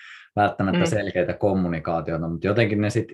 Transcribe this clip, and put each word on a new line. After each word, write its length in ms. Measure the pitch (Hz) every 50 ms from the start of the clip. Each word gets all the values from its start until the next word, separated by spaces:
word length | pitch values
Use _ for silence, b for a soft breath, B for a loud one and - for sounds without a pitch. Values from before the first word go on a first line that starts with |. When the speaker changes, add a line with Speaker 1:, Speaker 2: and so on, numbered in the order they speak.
| B B B B B B B 104
Speaker 1:
välttämättä 380 | 104 101 - - 101 95 90 87
Speaker 2:
Mm. 60 | 90
Speaker 1:
selkeitä 480 | 85 - 104 101 98 - 92 87 85 87
kommunikaatiota, 960 | - - 101 95 95 90 87 85 80 76 - 82 82 78 82 82 80 82 82
mutta 180 | 85 82 - 95
jotenkin 340 | 104 113 117 101 107 104
ne 80 | 104 104
sit 180 | - - - -